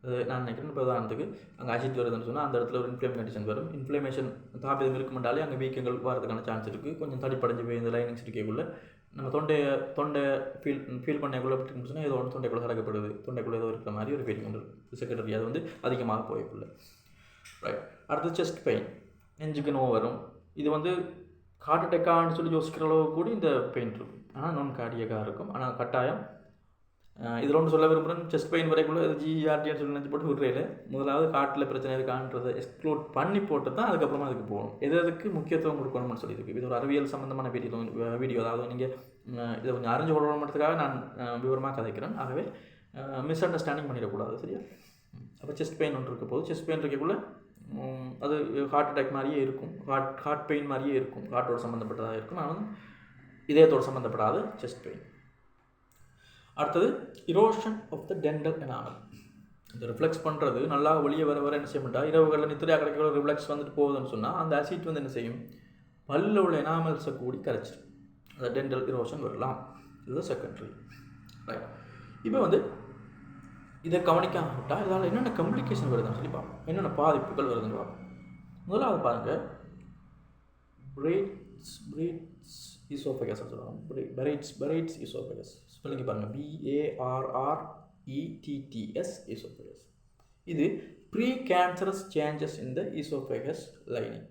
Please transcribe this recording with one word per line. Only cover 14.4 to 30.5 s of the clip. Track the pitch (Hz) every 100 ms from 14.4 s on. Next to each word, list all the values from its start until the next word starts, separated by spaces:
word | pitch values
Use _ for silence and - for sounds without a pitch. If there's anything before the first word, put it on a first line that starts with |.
ஒன்று | 107 107
இருக்கு. | - - - -
செக்ரட்டரி | - 113 110
அது | 107
வந்து | 113 - - -
அதிகமாக | - 123 117 110 117
போயக்குள்ள. | 107 - 107 107 - - - _ - - - - -
ரைட். | - - - - -
அடுத்து | 151 165 165
செஸ்ட் | 160 -
பெயின், | - 110 - - - - - _
நெஞ்சுக்கு | 156 147 143
நோவு | 139 127
வரும். | 113 117 123 - - -
இது | - 147
வந்து | 151 165 180 - - - - - -
ஹார்ட் | - 165
அட்டாக்கான்னு | - 170 170 165 165
சொல்லி | 160 165 160
யோசிக்கிற | 160 -
அளவுக்கு | 156 160 156
கூட | 156 220
இந்த | 220 165
பெயின் | 131 - 127 117
இருக்கும். | 104 - - -
ஆனா | 135 156
நான் | 156 139 127
கார்டியக்காக | 117 117 110 110
இருக்கும். | 104 - -
ஆனா | 131 127
கட்டாயம், | 120 120 131 127 180 - - - - _ _ _ _ - -
அஹ், | 120 117
இதுல | 143 151
ஒண்ணு | 160
சொல்ல | 156 160
விரும்புறேன், | 160 156 170 -
செஸ்ட் | 156 -
பெயின் | 170 160
வரைக்குள்ள | 160 151 160
இது | 156 147
ஜி | 156 160
இ | 156
ஆர் | 151
டின்னு | 151 143
சொல்லி | 143
நினைச்சு | 143 139
போட்டு | - 160
விடுறேன். | 139 135